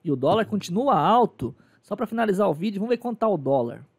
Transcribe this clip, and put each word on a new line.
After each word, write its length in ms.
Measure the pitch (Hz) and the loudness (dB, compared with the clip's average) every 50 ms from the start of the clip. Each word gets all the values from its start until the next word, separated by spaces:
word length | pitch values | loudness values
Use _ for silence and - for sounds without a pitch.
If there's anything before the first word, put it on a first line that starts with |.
| _ | _
E 80 | 170 | -4
o 40 | 143 | -2
dólar 300 | 127 131 151 190 220 208 | 0 2 2 2 2 0
continua 540 | - 214 196 - - 170 208 269 285 220 160 | -2 -4 -6 -6 -4 -4 -2 0 2 2 2
alto. 560 | 143 180 220 247 233 185 - - 127 117 - - _ _ _ _ | 4 4 4 4 4 2 0 -6 -8 -8 -8 -12 _ _ _ _
Só 140 | _ _ - | _ _ -6
pra 100 | - 220 | -6 -6
finalizar 420 | - 220 226 226 214 190 185 208 | -6 -2 -2 0 0 2 2 2
o 60 | 185 151 | 0 0
vídeo, 260 | 147 180 226 196 196 | 0 -4 -4 -4 -4
vamos 100 | 208 240 | -2 -2
ver 80 | 247 | -2
quanto 220 | 233 240 240 233 - | -2 -2 -6 -4 0
tá 80 | 226 | 0
o 100 | 220 196 | 0 0
dólar. 460 | 160 135 135 139 135 117 117 135 - - _ _ | 0 0 0 2 2 0 -2 -6 -12 -18 _ _